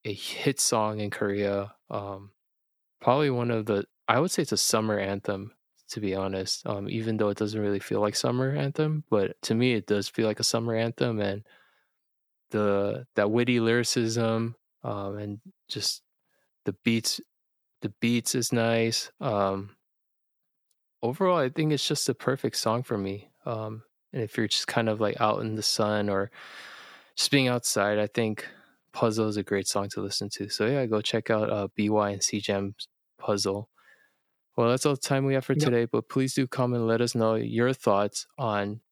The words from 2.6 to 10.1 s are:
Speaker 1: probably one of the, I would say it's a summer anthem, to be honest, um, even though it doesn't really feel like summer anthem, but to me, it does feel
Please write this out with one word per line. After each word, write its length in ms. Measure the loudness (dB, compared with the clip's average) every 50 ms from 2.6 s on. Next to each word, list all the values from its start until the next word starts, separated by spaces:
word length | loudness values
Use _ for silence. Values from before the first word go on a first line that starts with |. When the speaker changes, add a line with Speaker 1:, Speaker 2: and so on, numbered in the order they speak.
| _ _ _ _ _ _ _ _
Speaker 1:
probably 280 | 2 2 4 4 4 2
one 220 | 2 0 0 0
of 140 | 0 0 2
the, 200 | 2 2 0 0 _ _ _ _
I 120 | 2 4 4
would 120 | 4 2
say 100 | 0 -2 0
it's 100 | 0 0
a 40 |
summer 400 | 0 2 2 2 2 2 2 0
anthem, 540 | 0 0 -2 -2 -4 -4 -4 -4 -4 -8 -12 _ _ _ _ _ _ _ -12
to 100 | -8 -4
be 160 | -2 -2 -2
honest, 500 | 0 -2 -2 -2 -4 -4 -4 -6 -6 -4
um, 240 | -4 -4 -4 -4 -4
even 280 | -4 -2 -2 -2 0
though 100 | 2 2
it 100 | 0 2
doesn't 220 | 0 -2 -2 0 -2
really 220 | 0 0 0 -2
feel 180 | -2 -2 0 2
like 160 | 2 2 0
summer 400 | 0 0 0 2 2 0 0 0
anthem, 480 | 0 -2 -2 0 0 0 0 0 -2 -2 _
but 300 | 2 2 2 0 -4 _
to 120 | -4 0 2
me, 200 | 2 4 2 2
it 120 | 0 0
does 220 | 0 0 0 0
feel 200 | -2